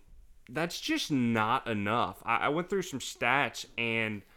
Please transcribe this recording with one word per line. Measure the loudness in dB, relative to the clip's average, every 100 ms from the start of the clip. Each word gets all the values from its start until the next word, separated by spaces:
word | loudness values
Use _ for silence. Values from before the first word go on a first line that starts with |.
| -18 -20 -20 -20 -10
that's | -4 -4 -4
just | -2 -2 2
not | 2 4 4 2 0 0
enough. | -2 0 2 0 -2 -2
I, | 2
I | 2
went | 0 0
through | -2
some | -2 -6
stats, | -8 -2 2 2 2 -4 -12 -4
and | -2 0 0 -4 -10